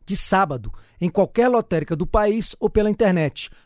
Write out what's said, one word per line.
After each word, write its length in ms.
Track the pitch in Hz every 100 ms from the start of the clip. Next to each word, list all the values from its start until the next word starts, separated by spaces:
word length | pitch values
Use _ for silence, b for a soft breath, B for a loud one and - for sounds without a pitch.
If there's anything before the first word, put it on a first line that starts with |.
de 100 | -
sábado, 560 | 196 - 190 190 131 107 b b b
em 80 | 175
qualquer 400 | 185 185 - 247
lotérica 480 | 240 220 165 147 156
do 100 | 175
país 480 | 220 208 220 - -
ou 80 | 220
pela 220 | - 208
internet, 580 | 208 214 180 151 - - b